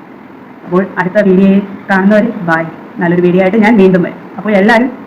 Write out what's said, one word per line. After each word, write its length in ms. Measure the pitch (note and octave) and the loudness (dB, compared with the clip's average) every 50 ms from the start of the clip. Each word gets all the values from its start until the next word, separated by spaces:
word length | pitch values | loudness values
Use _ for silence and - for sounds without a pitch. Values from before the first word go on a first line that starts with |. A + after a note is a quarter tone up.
| - - - - - - - - - - - - - | -20 -20 -20 -20 -20 -20 -20 -20 -20 -20 -20 -20 -10
അപ്പോൾ 180 | E3+ F3 F#3+ G3 - - F#3 | -4 -2 -2 -2 -2 -6 -6
അടുത്ത 180 | F3 F3+ - G#3+ G3 F#3+ | -6 -2 -2 0 2 2
വീഡിയോയിൽ 340 | F#3 F#3+ G3 G3 G3 G3 - - - - - - | 2 4 4 4 2 0 -2 -4 -14 -16 -6 -2
കാണുന്നവർ 380 | G3 F#3 F#3+ G3+ G#3+ G#3+ A#3+ - - G#3 F3 E3 | -2 2 2 4 2 2 2 0 -4 -6 -4 -2
ബൈ. 120 | E3 E3 E3 D#3+ - - - - - - | -2 -2 -4 -8 -12 -16 -20 -18 -8 -4
നല്ലൊരു 240 | F3+ E3+ F3 F3+ F3 | -2 0 0 2 2
വീഡിയോ 140 | F3+ F3 F#3+ F#3+ | 2 2 2 0
ആയിട്ട് 160 | F#3+ G#3 A3+ G3+ | 2 2 2 2
ഞാൻ 80 | A3 A#3+ | 4 4
വീണ്ടും 260 | G3 F#3+ F#3 F#3 F3+ E3 | 4 4 4 4 2 0
വരും. 160 | - - - - - - | -4 -8 -14 -20 -18 -16
അപ്പോൾ 140 | - - G#3+ G#3 F#3+ | -10 -4 0 0 2
എല്ലാവരും 320 | G3 A3+ A#3 A3+ B3+ C4 - - - | 2 2 2 2 0 -2 -6 -12 -18